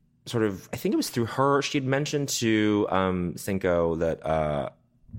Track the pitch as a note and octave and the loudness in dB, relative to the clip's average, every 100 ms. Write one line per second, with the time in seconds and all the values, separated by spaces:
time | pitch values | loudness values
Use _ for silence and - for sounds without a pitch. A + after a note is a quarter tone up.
0 | _ _ - A#2+ G#2+ F#2 - - - D#4 | _ _ -6 0 0 -2 -8 -6 -2 -2
1 | - B2+ A2+ - C3+ C#3 C#3 D3 C3 C3+ | -2 -2 -2 0 2 2 0 -2 0 -2
2 | D3 D3 C3+ - A2+ G#2+ G#2+ G#2 - F#2 | 0 -2 -2 0 2 4 4 2 2 2
3 | F#2+ F#2 F2 - - F#2+ F#2 F2 E2+ E2 | 2 0 -2 -4 -4 -2 2 2 2 2
4 | E2 - - D#2+ D2+ C#2+ B1 - _ _ | 0 0 0 0 0 -2 -4 -10 _ _
5 | - | -18